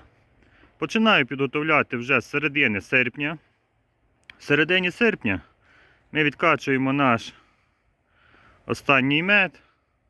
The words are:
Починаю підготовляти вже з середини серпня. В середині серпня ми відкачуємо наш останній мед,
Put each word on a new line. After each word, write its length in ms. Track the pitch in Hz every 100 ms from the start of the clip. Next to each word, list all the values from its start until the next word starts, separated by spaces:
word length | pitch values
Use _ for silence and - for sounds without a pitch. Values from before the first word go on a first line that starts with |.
| - _ _ _ _ _ _ _
Починаю 480 | 156 233 220 180 135
підготовляти 720 | 135 135 151 156 147 117 120
вже 240 | 123 131
з 80 | -
середини 520 | 147 151 143 131 101
серпня. 560 | - 131 120 - 147 165 _ _ _ _ _ _ _ _ - _
В 60 |
середині 480 | - 147 160 185 180
серпня 500 | - 233 185 110 90 - _ _ _ _ _ _
ми 120 | 151
відкачуємо 680 | 147 - 170 143 - 131 135
наш 400 | 143 135 113 - - _ _ _ _ _ _ _ _ _ _ _ _ -
останній 580 | 117 - 135 131 151
мед, 380 | 185 208 180 - _ _ _ _